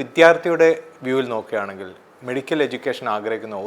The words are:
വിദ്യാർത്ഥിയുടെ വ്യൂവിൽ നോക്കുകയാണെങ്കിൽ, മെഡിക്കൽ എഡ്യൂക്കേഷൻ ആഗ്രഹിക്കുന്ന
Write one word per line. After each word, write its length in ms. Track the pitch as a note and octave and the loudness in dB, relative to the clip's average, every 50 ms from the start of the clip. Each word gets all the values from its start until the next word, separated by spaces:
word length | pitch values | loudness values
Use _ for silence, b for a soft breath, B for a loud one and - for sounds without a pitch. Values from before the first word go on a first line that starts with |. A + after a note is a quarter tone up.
വിദ്യാർത്ഥിയുടെ 680 | C3+ A#2+ - E3 E3 E3 E3+ E3 - F3+ E3 D#3 D#3+ E3 D#3+ D#3+ - - - - | -2 -4 4 6 8 8 8 6 2 -2 2 4 4 4 4 0 -6 -16 -20 -10
വ്യൂവിൽ 240 | C#3 B2+ C3 C3+ B2+ A#2+ | -6 -2 -2 -2 -2 -2
നോക്കുകയാണെങ്കിൽ, 560 | A#2 A2 G#2+ - - G#2+ G2+ G2 G2 F#2+ G2 F#2 F#2 - _ _ _ _ B2+ B2 | -6 -8 -6 -4 -6 -6 -4 -6 -10 -12 -14 -16 -16 -20 _ _ _ _ -10 -8
മെഡിക്കൽ 300 | B2+ C#3 C3 - E3 D#3 C#3+ | -8 -8 -4 -4 -2 0 0
എഡ്യൂക്കേഷൻ 400 | B2 B2 B2 - C#3 A#2+ - C3 A#2 G#2+ | -2 -2 -6 -6 -6 -6 -6 -6 -6 -6
ആഗ്രഹിക്കുന്ന 400 | G#2+ G2+ A2+ A2+ G#2+ A2 A2 G#2 G2 G2 | -4 -4 -6 -6 -8 -8 -10 -10 -8 -6